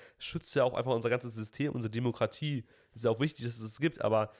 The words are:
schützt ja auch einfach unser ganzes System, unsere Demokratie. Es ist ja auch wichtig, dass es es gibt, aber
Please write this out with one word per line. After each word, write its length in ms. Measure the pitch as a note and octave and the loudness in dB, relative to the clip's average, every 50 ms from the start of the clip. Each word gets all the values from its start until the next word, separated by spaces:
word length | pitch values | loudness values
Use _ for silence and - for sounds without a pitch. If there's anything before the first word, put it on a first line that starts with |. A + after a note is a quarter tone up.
| - - - - | -20 -20 -16 -12
schützt 360 | - - - - - - - | -10 -8 -6 -6 -4 0 2
ja 80 | C#3+ B2+ | 4 4
auch 100 | B2+ B2 | 4 2
einfach 180 | - A#2 B2+ B2+ | 0 0 2 2
unser 180 | A#2 A2+ A#2+ | 2 2 2
ganzes 240 | A#2 B2 B2 A#2+ A2 | 2 0 0 -4 -6
System, 380 | A2 A2 G#2+ - - C#3 D3 C#3 | -6 -8 -6 -4 -2 -2 -2 0
unsere 160 | C3+ A2+ A2+ | -2 -2 -2
Demokratie. 760 | G#2+ A#2 B2+ B2 A2+ - A#2 G#2+ - - D3+ D3+ C#3+ C3 G#2+ - _ _ _ _ | -2 0 0 0 0 2 0 -2 0 -2 -4 -2 -2 -4 -4 -8 _ _ _ _
Es 60 | - | -8
ist 80 | A2 A2+ | 0 2
ja 60 | A#2+ | 2
auch 100 | A2+ A2 | 2 4
wichtig, 240 | C3+ D#3 - - A#2+ | 2 0 -2 -4 -6
dass 120 | A#2+ A#2 | -6 -6
es 60 | A2+ A2 A2 - | -6 -6 -8 -4
es 80 | - | -2
gibt, 200 | C#3 E3 - - - | -2 -2 0 0 0
aber 300 | G#2+ A2 A2 G#2+ G#2+ - - | 2 4 4 2 0 -4 -12